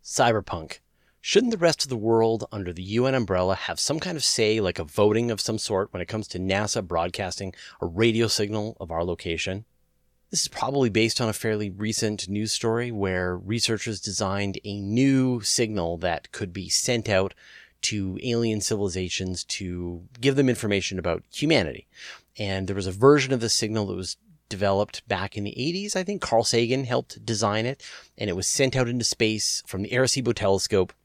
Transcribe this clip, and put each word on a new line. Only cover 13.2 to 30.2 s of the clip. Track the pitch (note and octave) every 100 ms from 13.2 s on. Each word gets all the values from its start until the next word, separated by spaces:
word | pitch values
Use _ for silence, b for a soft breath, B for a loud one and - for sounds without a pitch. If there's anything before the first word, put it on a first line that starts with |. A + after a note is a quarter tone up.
| F2+ F2+
researchers | F#2 A#2 - A2 - G#2
designed | G#2+ F#2 G2+ G2 G2+ F#2+
a | G2+ G2+
new | G2 A2+ C#3 C3+ C3 B2
signal | G#2 - A2+ G#2 E2+ E2+
that | F2 E2 -
could | - G2+
be | F#2+ F2
sent | - - A#2+ A2
out | G2 F#2+ - B B B _
to | - G#2+ F#2+ F#2
alien | B2+ A#2 A#2 G#2+
civilizations | - G#2+ G2+ F2+ F2+ - F#2 F2+
to | - - F#2+ F2+ F2 F2 F2+ -
give | B2+ C3+
them | C3+
information | A#2 A2 G2+ - F#2
about | E2+ E2+ -
humanity. | - D3 D3+ E2 B1+ - B B B B -
And | G#2 G2 F#2+
there |
was | G2 F#2+
a |
version | F#2+ B2+ D3 C3
of | C3
the | A2+
signal | - A2 A2 G2+
that |
was | F#2+ F2+ - _ - _
developed | G2 G2 G2 G#2 - -
back | G2 G2 -
in |
the | G2+ -
eighties. | C3+ F3 G3+ F#3
I |
think | F#3 G3+
Carl | - A2+
Sagan | A2+ A#2 A#2 C3
helped | C3 B2 B2+ - A2
design | G#2+ G#2+ G#2+ A#2
it, | C#3 B B B -
and | G#2
it | F2+
was | F#2+
sent | - C3+
out | C3 B2
into | B2
space | A#2 - A2+ A2 - - -
from | F#2
the | G2+
Arecibo | B2 C3 -